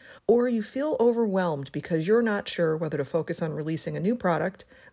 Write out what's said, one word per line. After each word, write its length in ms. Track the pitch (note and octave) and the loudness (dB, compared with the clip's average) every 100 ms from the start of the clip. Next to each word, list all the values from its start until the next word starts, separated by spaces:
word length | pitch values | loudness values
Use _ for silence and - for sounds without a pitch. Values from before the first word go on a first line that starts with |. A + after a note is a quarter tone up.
| - - - | -20 -4 2
or 220 | A#3 B3 | 4 4
you 140 | A#3 | 0
feel 340 | G#3 C4 D4+ - | -2 -4 -2 2
overwhelmed 720 | A#3 A#3 A3+ F#3+ F3+ C#3+ C#3 | 4 4 2 2 0 -2 -6
because 340 | D3+ - D#3+ D#3+ | -8 -2 -2 2
you're 160 | A3+ | 2
not 260 | A3+ G3+ - | 2 0 -4
sure 280 | - E3+ D#3+ | -2 0 0
whether 220 | D#3+ D3+ | -2 -4
to 60 | |
focus 380 | C#3 E3+ D#3 E3+ | -2 -2 -2 -4
on 100 | E3 | -4
releasing 440 | D3+ D#3 D#3+ - D3+ | -4 -4 -4 -4 -2
a 40 | |
new 140 | F3 | -2
product, 500 | A#3+ F#3 D#3+ E3+ - - - - | 0 0 0 0 -6 -18 -20 -20